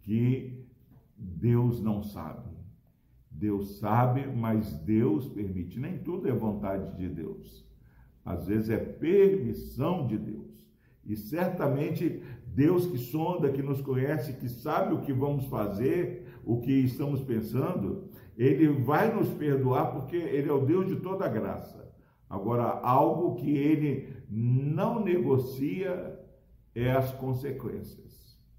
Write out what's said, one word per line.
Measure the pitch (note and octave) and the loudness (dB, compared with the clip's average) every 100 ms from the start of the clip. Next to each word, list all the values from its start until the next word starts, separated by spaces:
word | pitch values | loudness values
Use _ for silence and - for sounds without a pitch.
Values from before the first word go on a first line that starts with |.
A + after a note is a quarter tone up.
que | - A2 B2 C3 - - - _ _ - _ - | 0 2 2 2 -2 -14 -16 _ _ -20 _ -16
Deus | F#2 E2 A#2+ A#2+ A#2+ - | -12 -2 4 4 4 2
não | G#2 G#2 | -2 -2
sabe. | - F2 D#2 - - E2 - - _ _ _ _ _ | -4 -10 -12 -12 -14 -14 -18 -20 _ _ _ _ _
Deus | D2+ G#2 G2+ G2 - | -4 -2 -2 -4 -6
sabe, | A2 A2 B2+ B2 C#3 | 2 4 4 2 -2
mas | B2 A2+ A2 G2 D2 | -4 0 0 0 -6
Deus | - A2 B2+ G#2 - | 2 4 4 2 -2
permite. | G2+ G2 F2+ F2 A2+ | -6 -6 -6 -6 -6
Nem | D3+ F3+ | -6 -6
tudo | - F#3 - | -6 -4 -2
é | |
vontade | A2+ G#2+ G2+ G2 G2 - - | 0 0 -2 -4 -4 -6 -6
de | F2+ | -8
Deus. | D#2 D#2 - - - - - - - - - | -6 -8 -10 -14 -20 -20 -20 -20 -20 -20 -16
Às | F2 F2 F2 | -8 -6 0
vezes | G#2+ G#2+ | 0 0
é | A2+ | -2
permissão | - - D3+ G3 G3 - A#2 A2 - - C#3 F3+ C3 | -2 -4 2 6 6 6 -2 -4 -8 -4 -2 0 -2
de | G#2 | -2
Deus. | - - - - - _ _ _ - | -6 -10 -14 -18 -20 _ _ _ -8
E | G#2 | -8
certamente | G#2 D3+ F3+ - D3 C3 D#3+ D#3+ E3 - - - - | -4 -2 -2 0 0 0 -2 -2 -2 -4 -12 -14 -8
Deus | F2 D3 F3+ - | 2 4 4 2
que | A#2+ | -2
sonda, | - D#3 E3 F3+ C#3+ | -4 -2 -2 0 0
que | C3+ | 0
nos | C#3 C#3 | -2 -2
conhece, | - B2+ C3+ D3+ A#2+ | 0 0 0 0 -2
que | - B2 | -6 -6
sabe | - D3+ D#3+ - | -6 -2 0 2
o | B2 | 0
que | - | 0
vamos | B2+ C#3+ C#3+ - | 0 0 0 -2
fazer, | A#2 G#2 F#2+ B2+ F3 E3+ - - - - | -2 -2 0 0 2 0 -4 -12 -14 -2
o | A#2+ | -2
que | C3 | 2
estamos | C3+ B2+ - C#3+ C#3 | 4 4 2 -2 -2
pensando, | - A2 G#2+ B2 D#3+ F#3 F#2+ - - - - - | -2 -2 0 0 0 0 -2 -4 -8 -18 -20 2
ele | B2+ D3 D#3 | 4 6 6
vai | C#3 A#2+ D3+ A3 | 6 4 4 4
nos | G#3+ E3 | 2 0
perdoar | - D3+ C3+ B2+ C3 D#3+ | 0 2 2 4 2 2
porque | D3+ - F3 | -2 -4 -4
ele | D#3+ C#3 C#3+ | 0 0 2
é | |
o | C#3+ B2+ | 2 4
Deus | F3+ F#3+ | 4 2
de | - | -2
toda | F#3 F#3+ F#3 | -2 -2 0
graça. | A2 G#2 E2 - - - - - _ _ | 0 -2 -4 -8 -16 -18 -20 -20 _ _
Agora, | F#2+ G2 A#2+ | -4 0 2
algo | A#2 - - C3 D#3 D#3+ F3 A#2+ | 2 0 4 6 6 4 0 0
que | C#3+ D3 | 0 2
ele | D3 D3+ D3 C3 - - - | 4 4 2 -2 -6 -14 -8
não | G#2 A#2+ B2+ C#3+ D#3+ G#3+ A#3 | -2 2 2 2 0 0 0
negocia | G3 F3 C#3 C3 - C3+ C#3+ F#3 F#3 F3+ - - - - _ - _ | 2 2 4 2 2 -2 -4 -2 -4 -4 -6 -12 -18 -20 _ -20 _
é | - B2 | -2 2
as | C3 B2 | 2 0
consequências. | - C3 B2+ C#3 - G#2+ - - - - - - - _ | -4 -4 -4 -4 -6 -6 -8 -10 -14 -20 -20 -20 -20 _